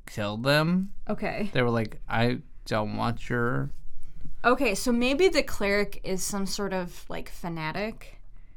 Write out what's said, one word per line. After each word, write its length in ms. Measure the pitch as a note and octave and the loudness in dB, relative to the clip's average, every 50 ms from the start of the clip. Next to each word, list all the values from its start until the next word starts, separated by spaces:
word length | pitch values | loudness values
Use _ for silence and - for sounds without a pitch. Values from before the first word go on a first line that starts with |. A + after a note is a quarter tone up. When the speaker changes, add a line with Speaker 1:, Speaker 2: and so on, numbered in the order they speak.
| - | -14
Speaker 1:
kill 300 | - - - B2+ A#2+ G#2+ | -12 -6 -4 -4 -4 -2
them. 560 | A2 A#2+ C#3 C#3+ D3+ D#3 D#3+ F3+ F#3 F#3+ G3 - - - - | 0 2 4 4 4 4 4 2 2 2 0 -2 -2 -2 -2
Speaker 2:
Okay. 420 | G#3+ G#3 G#3+ F#3+ - - G#3+ G#3 - | -2 -2 -2 -2 -2 -2 -2 0 2
Speaker 1:
They 100 | - B2 | 2 2
were 80 | A#2+ | 4
like, 300 | A#2 A#2 A2+ A2 - - - - | 4 2 0 -2 -4 -8 -6 -2
"I 320 | - A2+ A#2 A#2+ B2 A#2+ - - - - - | 0 2 4 4 2 0 -4 -8 -14 -12 -6
don't 300 | - A#2 A2 G#2+ G#2+ G#2 | -2 -2 0 0 0 -2
want 320 | G#2+ A2 A#2 A2+ A2+ - - | -2 0 -2 -2 -2 -2 -2
your" 420 | B2 A#2+ A#2+ A#2+ B2+ C#3 C3+ C#3 - - - - - - - - - - - - - - - | 0 2 2 2 2 0 0 0 -2 -2 0 2 2 2 2 2 0 0 2 2 2 4 4
Speaker 2:
Okay, 300 | A3+ B3+ B3+ C#4+ A#3+ G3 | 4 4 4 2 0 0
so 160 | - - B3+ A#3+ | 0 0 2 2
maybe 360 | A#3 B3 B3+ C#4 C4+ F4+ F#4+ | 2 4 2 4 4 4 4
the 140 | D#4+ D4 B3+ | 6 4 2
cleric 580 | - - - G#3+ G3+ G3+ G#3 G3+ G3+ - - - | 2 2 0 2 2 2 2 2 0 -2 -4 -2
is 180 | - F#3+ F#3+ - | -2 -2 -2 -2
some 240 | - - G3 G3 | -2 -2 -2 -2
sort 260 | F#3 - - G3+ G3 F#3+ | -2 -2 -2 -2 -2 -2
of, 320 | F#3 F3+ F3 - - - - | -2 -4 -4 -8 -10 -8 -8
like, 200 | F3 E3 E3 - | -6 -6 -6 -6
fanatic. 920 | - - - F3 E3+ E3 D#3 D#3 D#3+ F#3 G#3 A3 A3+ - - - - - - - - - - - - | -6 -6 -6 -4 -6 -4 -4 -4 -4 -4 -4 -6 -6 -8 -12 -14 -12 -14 -12 -12 -12 -12 -14 -14 -14